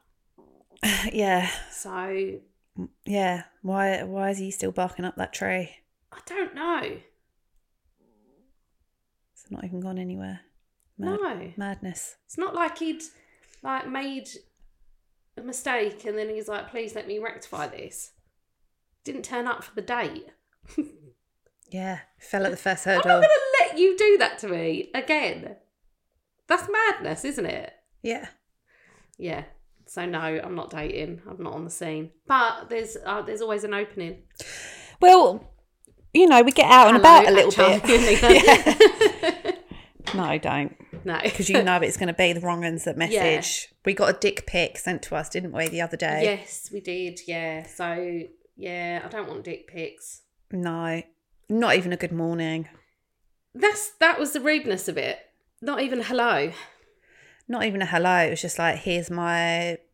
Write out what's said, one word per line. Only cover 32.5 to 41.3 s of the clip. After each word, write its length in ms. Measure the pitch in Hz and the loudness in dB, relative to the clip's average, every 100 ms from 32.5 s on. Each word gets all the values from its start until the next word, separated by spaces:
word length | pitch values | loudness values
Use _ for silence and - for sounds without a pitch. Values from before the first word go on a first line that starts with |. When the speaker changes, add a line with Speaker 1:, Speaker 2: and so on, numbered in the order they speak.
| 220 - | -4 -10
Speaker 2:
there's, 280 | 233 226 - - | -10 -10 -12 -10
uh, 160 | 208 | -10
there's 180 | 208 214 | -8 -10
always 220 | 226 208 | -6 -6
an 100 | 208 | -6
opening. 500 | 202 208 202 165 - - _ - - - - - - | -8 -8 -10 -12 -12 -20 _ -18 -16 -18 -20 -20 6
Speaker 1:
Well, 500 | 359 370 269 202 - - _ _ _ _ - | 10 12 10 2 -10 -20 _ _ _ _ -2
you 140 | 294 359 | 6 10
know, 140 | 254 | 10
we 100 | 240 | 8
get 180 | 269 294 | 6 10
out 240 | 254 233 | 12 12
and 40 | 233 | 10
Speaker 2:
Hello, 220 | 196 214 | 12 12
Speaker 1:
about 120 | 208 | 12
a 40 | 196 | 8
little 160 | 185 | 6
Speaker 2:
at 40 | 202 | 6
Charlie 240 | 190 208 | 6 6
Speaker 1:
bit. 440 | 247 233 233 208 | 4 4 6 4
<laughs> 0 | |
Speaker 2:
and 100 | 240 | 8
Lena. 440 | - - 277 - - 415 - 440 - | 8 10 6 6 8 8 8 2 2
Speaker 1:
Yeah. 280 | 330 - 392 - - - - _ - | -4 -4 -8 -10 -12 -20 -20 _ -8
No, 240 | 196 165 156 | -4 -2 -2
don't. 360 | 156 139 143 - - 165 185 | -2 -4 -4 -8 -20 -14 -8
Speaker 2:
No. 140 | 165 | -4
Speaker 1:
'Cause 280 | - | -4